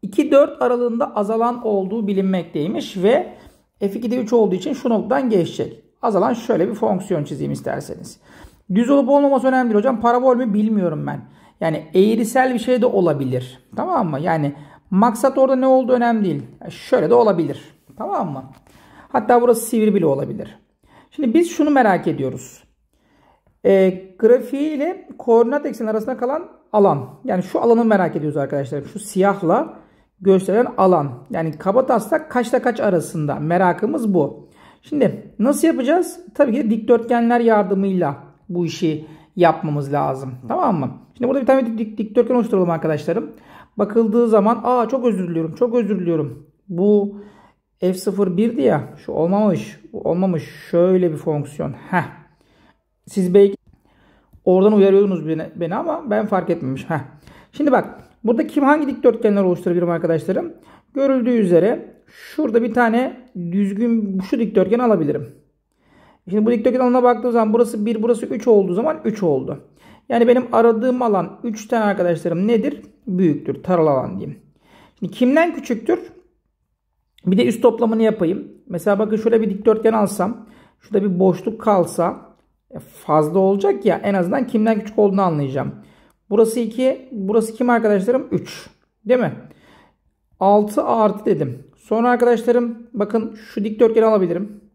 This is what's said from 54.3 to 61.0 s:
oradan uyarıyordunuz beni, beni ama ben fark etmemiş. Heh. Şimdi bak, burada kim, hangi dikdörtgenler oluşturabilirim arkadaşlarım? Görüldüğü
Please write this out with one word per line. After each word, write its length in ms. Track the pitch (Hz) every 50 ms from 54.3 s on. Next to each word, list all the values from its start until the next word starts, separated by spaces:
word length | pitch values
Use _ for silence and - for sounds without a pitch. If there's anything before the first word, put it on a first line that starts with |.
| _ - _
oradan 280 | - 180 185 190 214 214
uyarıyordunuz 540 | 208 190 196 190 196 202 202 190 170 151 156
beni, 220 | 160 156 160 - -
beni 200 | - 170 165 180
ama 340 | 233 330 339 302 330 330 262
ben 160 | 202 214 214
fark 240 | 208 208 185 175 175
etmemiş. 400 | 170 170 - 127 135 131 - -
Heh. 100 | 165 147 - - - - _ - - - - _
Şimdi 200 | _ - 294 302
bak, 280 | 247 220 - - - - - _ _ _ _
burada 240 | 214 233 226 302 -
kim, 160 | - 294 277
hangi 240 | 269 294 302 302 262
dikdörtgenler 560 | 269 - - 247 220 226 - 220 208 202 196
oluşturabilirim 460 | 185 180 170 - 190 175 175 175 170
arkadaşlarım? 640 | 170 165 165 165 165 160 156 - 185 247 349 339 - - _ _ - - _ _ _
Görüldüğü 440 | 269